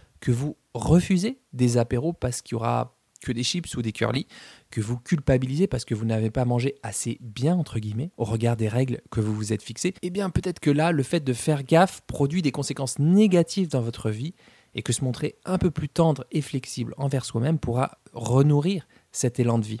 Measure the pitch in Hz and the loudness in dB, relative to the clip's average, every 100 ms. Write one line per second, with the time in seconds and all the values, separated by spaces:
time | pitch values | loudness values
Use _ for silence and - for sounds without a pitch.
0 | _ _ - 120 147 - _ - - 170 | _ _ -2 -2 -2 -8 _ -6 4 4
1 | - 185 214 269 _ 123 123 120 117 123 | 6 2 0 -6 _ 0 2 2 2 0
2 | 156 170 127 - - 113 117 120 123 _ | -2 -4 -4 -6 -6 -4 -2 -2 -4 _
3 | _ _ - 117 123 175 - - 113 - | _ _ -6 -4 -2 -4 -6 -6 -6 -2
4 | 113 127 - - - - _ - 104 123 | -2 -2 -6 -14 -20 -20 _ -6 -4 -6
5 | - 160 139 131 131 139 190 110 - 107 | -2 -2 2 2 2 0 0 -2 -4 -4
6 | 113 113 110 131 123 120 131 - 104 - | -2 0 0 0 0 0 0 -4 -8 -8
7 | 117 - 120 104 139 180 147 113 107 107 | -6 -8 -10 -4 0 0 -2 -4 -4 -4
8 | 160 - 107 113 117 117 107 117 131 117 | -6 -4 -2 0 2 2 0 0 0 -2
9 | - 117 107 107 107 98 - 110 180 - | -4 -2 -2 -2 -2 -4 -4 -6 -4 -4
10 | 180 185 196 - 185 170 - 143 165 156 | -6 -4 -2 -2 -2 -2 2 2 4 2
11 | 135 170 135 120 - 147 131 165 190 - | 0 -2 0 -2 0 -2 4 6 6 2
12 | - - 143 175 156 - 135 143 135 - | -10 -2 0 2 0 -2 -4 -4 -4 0
13 | 151 190 214 180 165 - 175 135 117 - | 4 6 8 6 4 0 0 0 -2 -2
14 | 110 107 151 - _ _ _ - - 113 | -4 -4 -6 -10 _ _ _ -8 -4 -2
15 | 131 120 151 - - 185 180 - 151 - | -2 -4 -6 -6 -4 0 0 -2 -2 2
16 | 165 139 - 156 139 135 - - 117 - | 2 2 -2 -4 -2 -4 -6 -6 -6 -4
17 | 139 135 - 117 131 160 - 117 - - | -2 -2 -2 -2 0 0 0 -2 -2 -4
18 | _ - 117 127 147 147 160 196 - _ | _ -8 2 4 6 4 2 -2 -6 _
19 | _ - 123 120 120 117 107 113 | _ -4 -2 0 2 2 0 -6